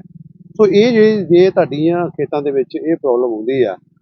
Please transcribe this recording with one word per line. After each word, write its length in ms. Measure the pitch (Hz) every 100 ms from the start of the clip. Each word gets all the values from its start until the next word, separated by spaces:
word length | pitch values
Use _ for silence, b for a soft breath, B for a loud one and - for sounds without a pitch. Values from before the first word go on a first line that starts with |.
| - - - _ -
ਸੋ 200 | - 208
ਇਹ 240 | 202 233
ਜੇ, 320 | 226 214 214
ਜੇ 260 | 160 170 190
ਤੁਹਾਡੀਆਂ 580 | 185 151 143 160 175 165
ਖੇਤਾਂ 340 | - 139 147
ਦੇ 100 | 143
ਵਿੱਚ 240 | 139 123 156
ਇਹ 200 | 147 165
ਪ੍ਰੋਬਲਮ 360 | 139 120 127
ਹੁੰਦੀ 320 | 107 110 135
ਆ 140 | 110 90 _ _